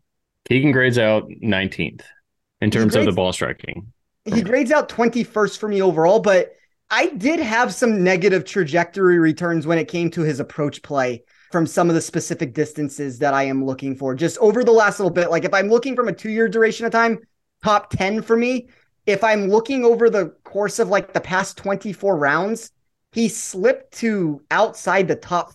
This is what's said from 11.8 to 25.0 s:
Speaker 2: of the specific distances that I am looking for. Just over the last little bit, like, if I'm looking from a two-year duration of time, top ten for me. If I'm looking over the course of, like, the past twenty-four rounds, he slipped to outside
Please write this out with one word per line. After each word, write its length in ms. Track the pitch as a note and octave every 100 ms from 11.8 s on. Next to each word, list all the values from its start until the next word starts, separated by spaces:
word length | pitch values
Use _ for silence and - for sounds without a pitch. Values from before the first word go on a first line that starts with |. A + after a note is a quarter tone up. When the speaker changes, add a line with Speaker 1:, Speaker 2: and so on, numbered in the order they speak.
| E3+
Speaker 2:
of 60 |
the 60 | E3
specific 540 | D#3+ E3+ - D#3+ D3+
distances 640 | A#2 D3+ D3+ D3 - C#3+ A#2+
that 160 | C#3+
I 100 | C3+
am 200 | C3+ C3+
looking 320 | C3 C3 C#3 C3+
for. 180 | C3+
Just 240 | C3 E3 -
over 260 | G#3+ G#3+
the 80 | A#3
last 260 | A3+ G#3 -
little 140 | F#3+
bit, 180 | F3 E3+
like, 140 | E3
if 100 | F3+
I'm 140 | G3 G3
looking 280 | A#3 C4+ B3
from 120 | A#3
a 40 |
two-year 360 | F3 A3 A3 A3+
duration 380 | A3+ A3 A3+ A3+
of 60 |
time, 260 | A3+ A#3 A3+ - _ _ _
top 280 | - G#3 -
ten 320 | - F#3+ A3
for 140 | A3 A3+
me. 320 | A#3+ B3+ - _ _ _ -
If 180 | G3
I'm 240 | A3 G#3+ G3
looking 360 | G#3+ A3+ C4+
over 260 | A#3+ A#3 A#3
the 240 | G#3 F3 -
course 340 | - G3 G#3 -
of, 100 | G3+
like, 240 | G3 F#3+
the 60 | E3
past 360 | - F#3 G3 -
twenty-four 600 | G3+ G3 G#3+ F3+ G3 F3
rounds, 560 | C#3+ D3+ G3 A3+ - _ _ _ _
he 160 | A3+ A3+
slipped 680 | - - F#3+ A3 - - -
to 440 | A3+ G#3 E3 C#3+ -
outside 580 | E3 A3 - - F#3